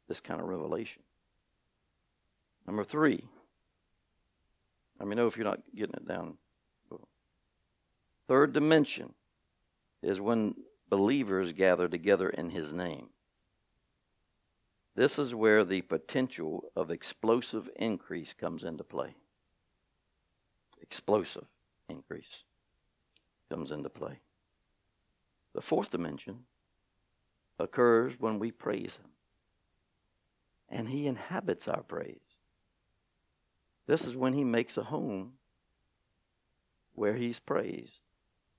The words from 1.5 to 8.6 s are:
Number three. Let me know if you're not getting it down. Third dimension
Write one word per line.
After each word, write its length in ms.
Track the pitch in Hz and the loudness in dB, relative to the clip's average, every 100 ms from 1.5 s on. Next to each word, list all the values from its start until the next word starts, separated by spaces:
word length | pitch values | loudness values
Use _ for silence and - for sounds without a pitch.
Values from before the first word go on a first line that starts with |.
| _ _ _ _ _ _ _ _ _ _ _ - | _ _ _ _ _ _ _ _ _ _ _ -8
Number 180 | 104 | -6
three. 440 | 98 151 156 87 - - _ _ _ _ _ _ _ _ _ _ _ _ _ _ _ - | -2 2 2 2 -4 -20 _ _ _ _ _ _ _ _ _ _ _ _ _ _ _ -10
Let 100 | 101 | -4
me 60 | |
know 120 | 110 120 | 2 2
if 100 | 113 | 2
you're 80 | |
not 180 | 107 - - | -2 -4 -8
getting 200 | - 107 | -6 -6
it 140 | - - | -6 -6
down. 300 | 90 82 78 _ _ _ _ - - - _ _ _ _ _ _ _ _ _ _ _ - | -6 -6 -12 _ _ _ _ -18 -18 -18 _ _ _ _ _ _ _ _ _ _ _ 4
Third 260 | 131 147 | 6 6
dimension 600 | 143 | 4